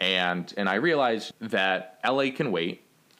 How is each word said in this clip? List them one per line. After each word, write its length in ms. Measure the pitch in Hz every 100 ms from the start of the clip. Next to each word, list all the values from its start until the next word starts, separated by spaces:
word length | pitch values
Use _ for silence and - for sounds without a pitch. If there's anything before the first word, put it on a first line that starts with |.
and, 520 | 90 92 87 87 87 -
and 100 | 98
I 80 | 98
realized 560 | 165 151 123 113 - -
that 600 | 113 104 95 92 - -
L 180 | 117 135
A 100 | 139
can 200 | 131 143
wait. 320 | 87 87 - _ _ _ -